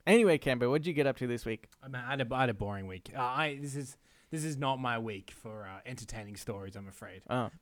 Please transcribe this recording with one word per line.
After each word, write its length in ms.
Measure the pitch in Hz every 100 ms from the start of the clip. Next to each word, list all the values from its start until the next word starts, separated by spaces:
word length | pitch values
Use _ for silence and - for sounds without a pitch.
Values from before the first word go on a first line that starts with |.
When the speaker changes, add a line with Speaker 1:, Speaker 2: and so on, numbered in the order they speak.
| -
Speaker 1:
Anyway, 300 | 226 208 156
Cambo, 300 | 139 123 120
what'd 180 | 151 160
you 60 |
get 140 | 147 139
up 100 | 123
to 80 | 127
this 200 | 120 113
week? 220 | 110 - -
Speaker 2:
I 60 | -
mean, 140 | 127 123
I 40 |
had 100 | 139
a, 140 | 120
I 60 | 131
had 100 | 127
a 40 |
boring 320 | 101 104 98 95
week. 240 | 92 - 135
Uh, 40 |
I, 380 | 123 135 156 139
this 140 | 143
is, 220 | 139 131 - _ _ _
this 140 | 160
is 120 | 160 139
not 200 | 139 131
my 200 | 127 117
week 320 | 113 98 -
for, 360 | - 113 107 98
uh, 140 | 95 123
entertaining 500 | 127 110 113 104 101
stories, 400 | - 101 98 98
I'm 120 | 98
afraid. 340 | - - 95 -
Speaker 1:
Oh. 200 | 123 113 -